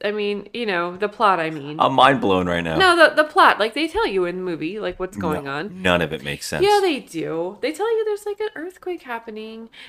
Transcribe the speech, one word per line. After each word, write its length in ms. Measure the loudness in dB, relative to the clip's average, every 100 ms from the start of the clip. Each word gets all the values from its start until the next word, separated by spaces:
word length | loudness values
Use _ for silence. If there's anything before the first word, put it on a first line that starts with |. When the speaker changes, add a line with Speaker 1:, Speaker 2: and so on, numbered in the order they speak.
Speaker 1:
I 60 | -6
mean, 360 | -4 -4 -4 -8
you 140 | -8 -4
know, 300 | -2 -4 -4
the 120 | -6
plot, 320 | 2 2 2
I 100 | 0
mean. 280 | -4 -6 2
Speaker 2:
I'm 140 | 2
mind 260 | 6 6 6
blown 260 | 4 2 2
right 140 | 0
now. 160 | 0 2
Speaker 1:
No, 200 | 4 6
the, 180 | 6
the 100 | 4 2
plot. 300 | 6 6 6
Like, 160 | 0
they 140 | -2 -4
tell 180 | -2 0
you 180 | 0 -2
in 100 | -2
the 60 |
movie, 360 | -6 -6 -6 -6
like, 180 | -6 -6
what's 160 | -8 -4
Speaker 2:
No, 60 |
Speaker 1:
going 260 | -4 -4 -4
on. 340 | -6 -8 -4
Speaker 2:
none 200 | 2 2
of 100 | 2
it 100 | -4
makes 240 | -8 -8 -6
sense. 180 | 0
Speaker 1:
Yeah, 140 | 2 2
they 200 | 2 -2
do. 580 | -6 -8 -6 -4 -6 -6
They 120 | -6
tell 180 | -4 -2 0
you 80 |
there's, 220 | -2 -4 -6
like, 120 | -6
an 80 | -8
earthquake 480 | -8 -12 -12 -10 -10
happening. 680 | -8 -12 -10 -12 -12 -14 -16 -20